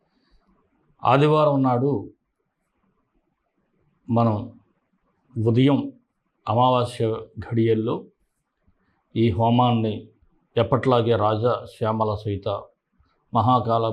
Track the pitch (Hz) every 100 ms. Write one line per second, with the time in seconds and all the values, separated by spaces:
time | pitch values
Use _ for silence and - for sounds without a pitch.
0 | _ _ _ _ _ _ _ _ _ _
1 | - 131 151 156 151 139 131 123 139 117
2 | 87 - _ _ _ _ _ _ _ _
3 | _ _ _ _ _ _ _ _ _ _
4 | - 117 117 107 104 - _ _ _ _
5 | _ _ _ 113 110 117 135 139 - -
6 | _ _ _ _ - 113 127 127 120 -
7 | 113 113 - - - 117 113 110 110 -
8 | - _ _ _ _ _ _ _ _ _
9 | _ 110 113 92 113 120 123 117 110 -
10 | - _ _ _ _ - 113 127 131 120
11 | 113 113 104 107 120 107 - - 110 110
12 | 110 104 107 101 110 101 - _ _ _
13 | _ _ _ 117 110 127 113 113 113